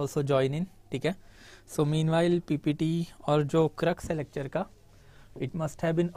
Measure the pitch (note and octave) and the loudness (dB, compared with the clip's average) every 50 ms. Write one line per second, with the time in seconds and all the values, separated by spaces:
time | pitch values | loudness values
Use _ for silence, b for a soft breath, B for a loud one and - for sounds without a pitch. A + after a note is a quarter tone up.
0 | C#3+ C#3 - D3+ C#3+ C3+ C#3 C3 C3+ C3 C#3+ D#3+ F#3+ - - - - - - C3 | -2 -2 -2 -2 0 2 4 4 2 2 0 -2 -6 -6 -10 -16 -12 -8 -6 -2
1 | - D#3 G3 - B B B B B B B B B B - - D3+ D3 D#3 D#3+ | -2 -2 -4 -4 B B B B B B B B B B -2 0 2 2 2 2
2 | D#3 D#3+ D#3+ E3 E3+ F3 F3 F3 - - D3+ C#3+ - D#3 D3 - D#3+ D#3+ E3 E3+ | 2 2 4 4 4 4 2 2 0 -2 -4 -2 0 -2 0 0 0 0 0 0
3 | E3+ - - - - - D3 D3+ D3 C#3 - D#3+ D#3+ D3+ - - E3 E3 F3 - | -2 -4 -8 -6 -2 2 2 2 2 2 2 2 2 2 0 0 0 0 0 -2
4 | - - E3 D#3 C#3 - - D3 C#3 C#3 - E3 G3 - - - - b b b | -4 -6 -4 -4 -6 -6 -6 -8 -6 -4 -4 -6 -6 -8 -12 -20 -20 b b b
5 | b b b b b b b - C#3 C3+ - E3+ D#3+ D3 - - F3 E3 E3 E3+ | b b b b b b b -8 -6 -6 -4 -4 -6 -6 -4 -4 -2 0 2 2
6 | F3 F3 - | 0 0 -2